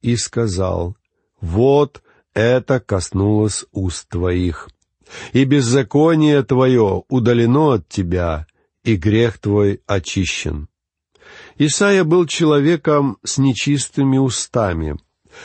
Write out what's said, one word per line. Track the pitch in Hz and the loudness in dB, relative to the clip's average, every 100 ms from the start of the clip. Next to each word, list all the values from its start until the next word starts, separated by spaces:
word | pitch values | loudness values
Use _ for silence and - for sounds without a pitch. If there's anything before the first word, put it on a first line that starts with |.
и | 120 120 | -4 -4
сказал, | - 117 113 90 92 87 87 - _ _ _ _ | -4 -4 -4 -2 -4 -4 -6 -10 _ _ _ _
«Вот | 85 95 131 143 143 - _ _ _ | -4 0 2 2 0 -6 _ _ _
это | 104 117 127 - 131 | 0 2 2 0 -4
коснулось | - 95 - 95 101 107 107 - - | -2 -4 -4 -2 0 0 0 -4 -10
уст | 101 92 - - | -6 -6 -8 -10
твоих». | 87 90 90 90 - - _ _ _ _ - - | -4 -2 -2 -2 -6 -14 _ _ _ _ -20 -4
И | 123 | 0
беззаконие | 135 143 117 135 110 143 160 156 151 143 | 2 2 2 0 0 2 2 4 4 2
твое | - 127 131 123 104 90 - | 2 2 4 4 2 -2 -2
удалено | 127 113 120 117 139 156 | 0 2 2 2 2 2
от | 110 - | 0 -2
тебя, | - 87 90 85 78 78 _ _ _ | -6 -4 -2 -2 -6 -10 _ _ _
и | 117 101 | -2 0
грех | 107 110 117 - | 2 2 0 -2
твой | 104 104 101 - - | -2 0 0 -2 -4
очищен». | 98 - 95 90 - 80 76 76 _ _ _ _ _ - - - - | -4 -4 -4 -4 -4 -8 -8 -12 _ _ _ _ _ -20 -20 -12 -2
Исайя | 147 - 202 190 | -2 0 2 2
был | 156 180 | 2 2
человеком | 170 - 156 147 147 170 160 147 139 - | 0 0 2 2 2 0 0 0 0 -4
с | - - | -6 0
нечистыми | 135 117 143 143 - - 139 131 | 0 0 -2 -2 -4 -2 0 0
устами, | 135 - - 120 101 82 78 73 _ _ _ - | 0 -4 -4 -2 -2 -2 -6 -8 _ _ _ -20